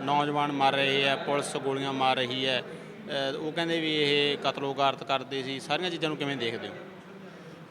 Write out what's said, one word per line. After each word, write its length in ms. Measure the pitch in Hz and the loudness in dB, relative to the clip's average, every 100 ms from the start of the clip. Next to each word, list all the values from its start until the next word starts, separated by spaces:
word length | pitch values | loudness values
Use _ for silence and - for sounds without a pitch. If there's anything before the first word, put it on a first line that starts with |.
ਨੌਜਵਾਨ 500 | 135 147 147 147 147 | 0 2 2 2 0
ਮਰ 220 | 143 135 | 4 4
ਰਹੇ 360 | 139 139 139 139 | 4 4 4 4
ਆ, 60 | 131 | 2
ਪੁਲਿਸ 420 | 135 143 139 147 | 2 0 0 -2
ਗੋਲੀਆਂ 360 | 135 135 139 | -2 0 -2
ਮਾਰ 240 | 135 131 131 | 2 4 4
ਰਹੀ 280 | 123 131 131 | 0 0 0
ਹੈ, 180 | 127 | 0
ਅਹ, 760 | - 165 - - - 143 135 151 | -2 -10 -14 -14 -6 -4 -2 -2
ਉਹ 140 | 156 | -4
ਕਹਿੰਦੇ 280 | 160 165 165 | -2 0 0
ਵੀ 160 | 160 151 | 2 2
ਇਹ 420 | 143 143 143 139 | 4 4 4 2
ਕਤਲੋ 360 | 139 139 139 | 0 0 -2
ਗਾਰਤ 300 | 135 139 127 | 2 2 2
ਕਰਦੇ 400 | - 135 127 135 | -2 -2 -2 -4
ਸੀ, 160 | 127 135 | -4 -6
ਸਾਰੀਆਂ 320 | - 156 180 | -2 -2 0
ਚੀਜ਼ਾਂ 180 | 165 156 | -2 -2
ਨੂੰ 80 | 143 | 0
ਕਿਵੇਂ 200 | 143 135 | -2 -2
ਦੇਖਦੇ 300 | 117 113 101 | -2 -2 -6
ਹੋ? 60 | - - - - - - - - - - | -10 -14 -16 -16 -16 -16 -16 -16 -18 -18